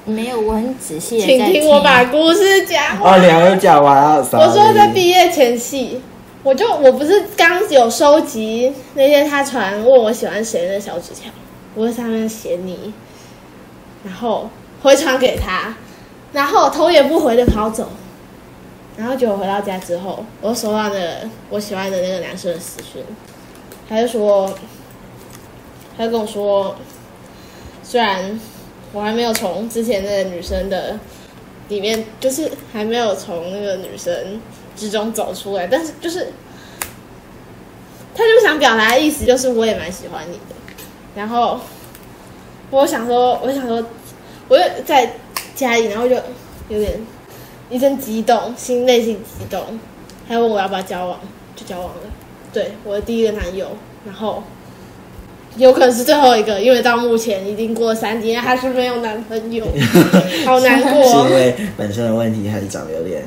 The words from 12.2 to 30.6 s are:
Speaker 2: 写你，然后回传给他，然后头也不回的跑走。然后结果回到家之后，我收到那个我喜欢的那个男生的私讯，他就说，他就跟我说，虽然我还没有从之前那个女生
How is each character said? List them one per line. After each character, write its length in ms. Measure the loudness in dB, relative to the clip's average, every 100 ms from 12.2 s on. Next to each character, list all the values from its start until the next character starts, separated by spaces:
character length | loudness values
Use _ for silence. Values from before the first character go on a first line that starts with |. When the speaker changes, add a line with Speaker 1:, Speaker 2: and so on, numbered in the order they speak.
| -6
Speaker 2:
写 320 | -8 -8 -8 -8
你， 280 | -12 -14 -16 -20 -20 -20 -20 -20 -20 -20 -20 -20 -20
然 100 | -18 -10
后 340 | -6 -6 -8 -16 -20 -2
回 120 | 2
传 240 | 4 2 0
给 200 | 0 -2
他， 360 | -6 -6 -8 -12 -20 -20 -20 -20 -10
然 140 | -4 0
后 220 | 2 2
头 220 | 2 2
也 100 | 4
不 180 | 4 2
回 160 | 2 2
的 80 | 2
跑 240 | 0 -2
走。 180 | -6 -10 -12 -20 -20 -20 -20 -20 -20 -20 -20 -20 -12
然 100 | -8
后 80 | -2
结 100 | -2
果 120 | -2
回 100 | -2
到 140 | -4
家 160 | -4 -8
之 200 | -6 -8
后， 260 | -6 -10 -14 -10
我 120 | -6
收 200 | -4 -4
到 160 | -2 -2
那 100 | -4
个 160 | -6 -8 -14 -16 -10
我 80 | -10
喜 160 | -8
欢 160 | -8 -6
的 120 | -4
那 80 | -4
个 100 | -6
男 180 | -8 -10
生 140 | -8
的 80 | -8
私 220 | -10 -16
讯， 200 | -18 -18 -18 -18 -20 -20 -20 -20 -20 -20 -8
他 140 | -4
就 40 | -2
说， 480 | -2 2 2 0 -8 -16 -20 -20 -20 -20 -20 -20 -20 -20 -20 -20 -20 -20 -8
他 60 |
就 80 | -4
跟 80 | -4
我 80 | -6
说， 480 | -6 -2 0 -2 -8 -18 -20 -20 -20 -20 -20 -20 -20 -20 -20
虽 200 | -6 -2
然 360 | 0 -2 -6 -10 -12 -20 -20 -20 -14
我 80 | -8
还 100 | -4
没 120 | -2
有 100 | -2
从 340 | -2 -4 -6 -6
之 160 | -6
前 220 | -4 -4 -2
那 180 | -4
个 60 | -4
女 120 | -8
生 280 | -8 -6